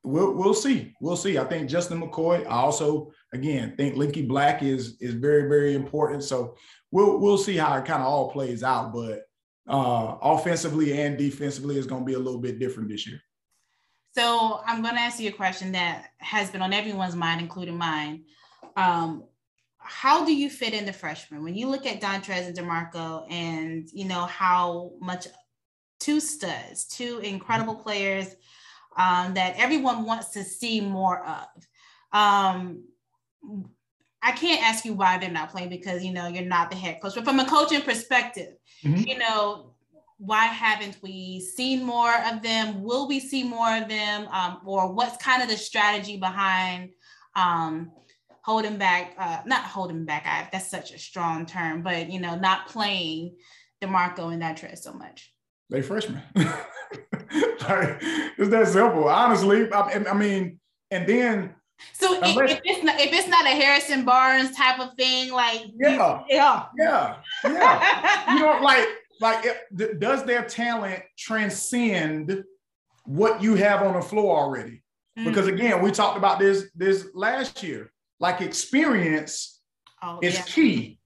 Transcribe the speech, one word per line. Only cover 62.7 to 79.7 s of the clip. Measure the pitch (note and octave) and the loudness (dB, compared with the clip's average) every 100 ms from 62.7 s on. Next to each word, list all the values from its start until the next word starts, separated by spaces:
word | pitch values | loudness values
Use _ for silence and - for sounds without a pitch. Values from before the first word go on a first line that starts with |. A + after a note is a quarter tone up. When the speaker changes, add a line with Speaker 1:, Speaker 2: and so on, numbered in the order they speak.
| - | 2
Speaker 2:
not, | D#4 C#4+ | 2 2
if | C#4+ | 2
it's | E4+ F#4 | 2 6
not | D#4+ | 6
a | D4 | 6
Harrison | C#4+ C#4 C#4+ C#4+ C4+ | 4 6 4 2 0
Barnes | A#3+ B3+ C4 C4 C4 - | 4 6 6 4 2 4
type | C4 B3+ | 2 4
of | B3+ | -4
thing, | - C4 B3+ B3+ | 0 0 2 0
like, | B3+ A#3 A3+ A3 A3+ | 0 0 0 -8 2
Speaker 1:
Yeah. | C#4+ - F3 - - | 2 4 2 2 2
Speaker 2:
yeah. | C#4 C#4+ A#3 - - | 6 6 4 -2 0
Speaker 1:
Yeah. | D#4+ C4 - - - - | 2 4 0 -6 -12 -4
Yeah. | A#3 E4 F4 - F#4+ - F4 G#4 - | -2 6 6 8 4 4 4 2 4
Speaker 2:
<laughs> | |
Speaker 1:
You | D4 | 4
know, | D#4 D4 | 6 6
like, | C#4 B3+ A3 - _ _ | 6 6 4 -2 _ _
like, | A3 A3 | 2 2
it, | A3+ - - F#3 | 0 -4 -8 -4
th-, | A3 F#3+ | -4 0
does | A3 C4+ | 0 0
their | G#3+ A#3+ | 2 0
talent | A#3 - A#3+ A#3 G3 F#3 - - | -2 -4 -2 -2 -4 -8 -12 -16
transcend | - A3 G#3 - - B3 A#3 F#3 D#3 D#3 D#3 G3 F#3+ _ _ _ _ _ | -4 -2 0 -2 -2 0 2 2 0 -2 -4 -6 -6 _ _ _ _ _
what | - C#3+ A3 G#4+ | -6 2 4 4
you | G#3+ G3+ | 4 6
have | G3+ G3 | 6 4
on | G3 | 2
the | F3+ | 0
floor | E3+ G#3 G3+ D#3+ | -2 0 2 2
already? | C#3 B2+ A#2 A#2 _ _ _ - | 2 -4 -10 -16 _ _ _ -6
Speaker 2:
Mm. | |
Speaker 1:
Because | A3+ G#3+ F#3+ | 0 2 2
again, | F#3 A#3+ F#3 | 2 2 4
we | G3+ | 2
talked | G3 G3+ G3 | 4 2 4
about | F#3+ F3+ | 2 4
this, | G3 G3 F#3+ | 4 4 -2
this | E3+ F#3+ G3 - | -2 2 2 -2
last | F3+ G#3 C4+ B3+ - | -4 -2 -2 -4 -8
year. | F3+ A#2 G#2 _ _ _ | -10 -10 -12 _ _ _
Like, | F3 F3+ | 0 0
experience | F#3 - - C4+ D#4+ A3 E3 D#3 D3+ - - _ _ | -4 -4 0 2 4 2 2 0 -4 -10 -12 _ _